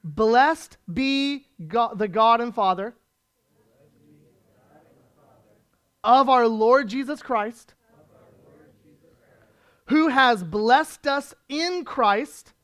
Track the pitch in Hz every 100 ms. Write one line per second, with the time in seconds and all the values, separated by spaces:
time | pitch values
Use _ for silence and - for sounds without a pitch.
0 | 170 147 220 240 285 320 - _ - 170
1 | 269 269 277 285 _ _ 160 214 233 208
2 | 208 190 220 233 240 226 196 185 208 -
3 | _ _ _ _ _ _ _ _ 151 _
4 | 147 151 151 _ _ _ 147 _ 120 _
5 | _ _ _ _ _ _ _ _ _ _
6 | 214 254 269 254 233 220 220 262 233 240
7 | 262 294 - 233 214 233 _ _ _ _
8 | _ _ _ _ _ - - _ _ _
9 | _ _ _ _ _ _ _ _ - 294
10 | 320 262 262 226 175 202 220 262 311 -
11 | 285 277 277 - _ 285 339 359 277 -
12 | 220 202 294 - - _